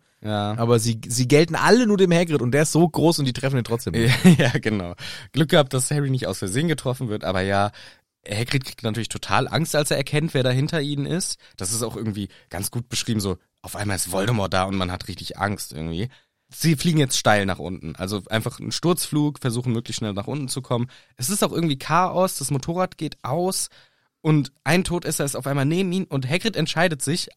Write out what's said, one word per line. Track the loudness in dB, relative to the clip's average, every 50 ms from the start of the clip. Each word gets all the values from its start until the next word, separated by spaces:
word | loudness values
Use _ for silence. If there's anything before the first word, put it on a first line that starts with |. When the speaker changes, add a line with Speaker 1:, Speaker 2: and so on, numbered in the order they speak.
| _ _ _ _
Speaker 1:
Ja. | -6 -4 -2 -2 -2 -2 -2
Speaker 2:
Aber | 0 2 4 4 4
sie, | 4 2 -2 -2 -4
sie | -4 -2 0 2 6
gelten | 6 6 6 4 2
alle | 2 4 6 6 6 6
nur | 4 4
dem | 4 6 6
Hagrid | 6 4 2 2 0 0
und | 0 2
der | 2 2
ist | 2 4
so | 4 4 4 4
groß | 4 4 2 4 4 2
und | 0
die | -2
treffen | -2 -2 -2 0 0 0
ihn | 0
trotzdem | 0 -2 -4 -2 -2
nicht. | 0 2 4 4 4 8
Speaker 1:
<laughs> | 8
Ja, | 8 8 8 6
ja, | 2 2 0
genau. | 0 0 0 0 -2 -6 -10 -12 -12 -14 -14 -14 -14 -6
Glück | -2 0 2 4
gehabt, | 4 4 4 4 2
dass | -2 -2 0
Harry | -2 -2 0 0
nicht | 0 0 -2
aus | -2 -4 -4
Versehen | -4 -2 -2 0 0 0
getroffen | 0 -2 -2 -4 -4 -4 -4 -4
wird, | -4 -4 -2
aber | -2 0 0
ja, | 0 2 2 2 2 0 -2 -8 -20 -20 -20 _ _ _ _ _ -10 -6
Hagrid | -4 -4 -2 0 0 -2 -2
kriegt | -4 -10 -6
natürlich | -6 -4 -4 -4 -6 -6
total | -8 -10 -4 0 0 2 2
Angst, | 2 0 -2 0 0 0
als | 0 0 0
er | 0
erkennt, | -2 -2 0 0 0 0 0 0
wer | 0
da | 0 2
hinter | 2 0 0 0 -2 -2
ihnen | -2 -2 -4 -4 -4
ist. | -2 -2 -4 -4 -4 -8 -10 -14 -18 _
Das | -8 -6 -4
ist | -4 -4
auch | -4 -4 -6
irgendwie | -4 -4 -4 -4 -4 -6 -6 -8 -14 _ -12
ganz | -8 -6 -6 -6
gut | -6 -6 -6 -6
beschrieben, | -6 -4 -2 0 0 0
so | 0 -2 -4 -6 _ _ _ _
auf | -16 -12 -8
einmal | -6 -4 -2 -2
ist | -4 -4 -2
Voldemort | -2 0 0 2 2 2 0 2
da | 2 0 0
und | 0 0
man | -2 -2 -2
hat | -4 -8 -8 -10
richtig | -12 -10 -10 -10 -6 -2
Angst | -2 -2 -2 -2 -8 -10
irgendwie. | -10 -8 -6 -6 -4 -4 -6 -6 -8 _ _ _ _ _ _ _
Sie | -6 0 2 2 2
fliegen | 2 2 2 2 2
jetzt | 2 2 0 2
steil | 4 4 4 4 2
nach | 0 -2 -4
unten, | -6 -10 -10 -8 -10 -10 -8
also | -6 -6 -6 -6 -6 -4 -4
einfach | -4 -2 -2 -4 -8 -8
ein | -8 -6
Sturzflug, | -4 -2 0 0 0 0 -2 -2 0 0 0 0 -2 -4
versuchen | -4 -4 -2 -2 -2 -2
möglichst | -2 -2 -2 -6 -6 -6
schnell | -4 -4 -4
nach | -6 -6
unten | -6 -6 -6 -6 -6
zu | -6 -6
kommen. | -4 -2 -2 -2 -2 -4 -8 -16 _ _ _
Es | -8 -6 -4
ist | -2 0 0
auch | 0
irgendwie | 0 0 0 0 -2 -2
Chaos, | -2 0 2 2 2 2 2 0 0 0 -2 -4
das | -4 -4
Motorrad | -4 -4 -4 -4 -4 -2 -4 -4 -6 -8
geht | -8 -8 -8 -8
aus | -6 -4 -2 -2 -2 -2 -2 -2 -6 -6 _ -18 _ _ _ _ _ _ _ _
und | 2 4 4 4 2 0 _ _ -2
ein | 0 2 2 2
Todesser | 0 -2 -4 -2 -2 -2 -2 -2
ist | -2 -4
auf | -4 -4
einmal | -2 -2 0 0
neben | 0 2 0 0 0
ihnen | -2 -2 -2
und | -2 -4 -4 -2 -2
Hagrid | -2 -2 -2 -2 -2
entscheidet | -2 -2 -2 0 0 0 0 0 -2
sich, | -2 -2 -2 -2 -4 -4 0